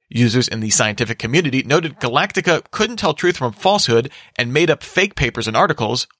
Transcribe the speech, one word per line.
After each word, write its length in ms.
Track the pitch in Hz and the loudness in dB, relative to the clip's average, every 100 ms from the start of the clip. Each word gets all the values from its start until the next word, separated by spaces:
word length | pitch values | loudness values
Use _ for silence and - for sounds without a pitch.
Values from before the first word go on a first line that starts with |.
| _ | _
Users 380 | 113 120 127 120 | 2 4 4 0
in 140 | 110 | -4
the 100 | 110 | 0
scientific 480 | 117 110 104 117 117 | 2 2 0 -4 -4
community 420 | 113 156 151 127 | -2 0 0 -2
noted 380 | 107 156 165 - | 0 0 0 -6
Galactica 640 | 127 135 196 196 175 160 - | -2 -2 0 -2 0 0 -2
couldn't 260 | - 220 233 | -4 -4 -2
tell 160 | 180 | -4
truth 240 | 143 175 - | 0 0 0
from 160 | 123 | -4
falsehood 560 | - 185 208 - 117 117 - - - | 0 0 2 2 2 0 -8 -8 -6
and 160 | 120 | -2
made 180 | 139 165 | 2 2
up 100 | 143 | 0
fake 340 | - - 202 - | -2 -2 -2 0
papers 320 | 123 117 110 | -2 -2 -2
and 80 | 113 | 0
articles, 520 | 190 - 110 123 - | 0 0 -2 -2 -6